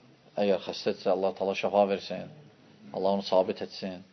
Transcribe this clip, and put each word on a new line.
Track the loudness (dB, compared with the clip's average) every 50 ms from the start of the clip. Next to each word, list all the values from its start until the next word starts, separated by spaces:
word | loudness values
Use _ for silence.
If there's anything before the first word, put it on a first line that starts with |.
| -20 -20 -20 _ _ -14 _
əgər | -2 2 2 2 2 0
xəstədirsə, | -6 -10 -4 -2 -4 -4 -2 0 0
Allah | 2 2 2 0 0
taala | 0 -2 -2 -2
şəfa | 0 -2 2 4 4 4 4
versin. | 4 -2 -4 -8 -10 -10 -10 -12 -16 -20 -20 -20 _ _ _ -20 -20 -20 -20
Allah | -12 -8 -2 0 2
onu | 2 2 0
sabit | 2 4 4 4 4 0 -6 -6
etsin. | -10 -10 -10 -10 -10 -10 -10 -14 _